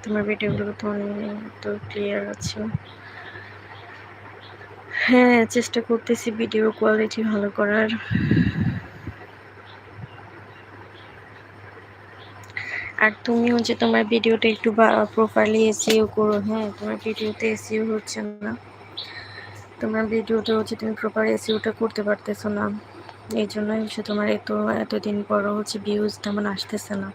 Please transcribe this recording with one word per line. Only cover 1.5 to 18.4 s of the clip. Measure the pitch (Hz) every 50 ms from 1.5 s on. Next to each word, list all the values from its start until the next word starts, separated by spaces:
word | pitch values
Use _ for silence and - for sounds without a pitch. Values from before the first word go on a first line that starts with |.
| - -
তো | - 208 208 208 - -
ক্লিয়ার | - 208 202 202 202 202 202 202 208
আছে। | - - - - 220 214 220 214 - - - - - - - - - - - - - - - - - - - - - - - - - - - - - - - - - - - - - - - - - - - - - -
হ্যাঁ, | - 247 247 247 247 240 240 226 226 -
চেষ্টা | 240 226 - - 240 226 -
করতেছি | 233 226 - - 240 233 - 240 214 220
ভিডিও | 226 214 214 214 220 220 214 -
কোয়ালিটি | 220 220 214 214 220 220 - 226 220 220
ভালো | 214 208 202 208 202 -
করার। | 208 202 208 220 220 220 226 220 - - - - - - - - - - - - - - - - - - - - - - - - - - - - - - - - - - - - - - - - - - - - - - - - - - - - - - - - - - - - - - - - - - - - - - - - - - - - - - - - - - - - - - - - - - - - - - - - - - - - 208
আর | 214 214 - -
তুমি | - 233 233 233 240 240
হচ্ছে | 240 226 226 233 226 233
তোমার | 233 226 226 226 214 233
ভিডিওটা | 233 214 226 226 220 - 226 220
একটু | - - 233 208 214
বা-, | 226 214 - 220 214 208 -
প্রপারলি | - 220 214 - 220 214 214 220 220 220 220
এসইও | 208 208 - - 220 220 214 208 -
করো। | - 214 214 208 202 196 214
হ্যাঁ, | 214 220 220 208 196 -
তোমার | 208 214 220 214 214
ভিডিওতে | 220 220 - 220 214 214 - 226 226 220
এসইও | 208 - - 220 220 220 220 220
হচ্ছে | 214 - - - 220 214 208 208 208